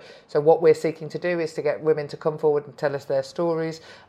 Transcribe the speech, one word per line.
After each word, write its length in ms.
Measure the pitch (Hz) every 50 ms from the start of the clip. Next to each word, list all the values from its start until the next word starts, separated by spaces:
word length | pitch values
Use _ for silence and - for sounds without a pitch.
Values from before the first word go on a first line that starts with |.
| - - - - -
So 120 | - - 151
what 220 | 143 160 165 165 170
we're 100 | 160 151
seeking 360 | 156 - 160 151 - 156 147
to 100 | - 151
do 200 | - 180 175 170
is 140 | 160 156 -
to 80 | 165
get 180 | 139 147 123 101
women 280 | 147 156 151 151 147
to 100 | 143 -
come 220 | - - 160 151 151
forward 260 | - 151 147 147 143
and 100 | 139 131 -
tell 160 | 156 143 139
us 100 | 135 -
their 160 | - 139 135
stories 580 | 135 - - - 170 170 165 160 160 160 160 160 - - - - -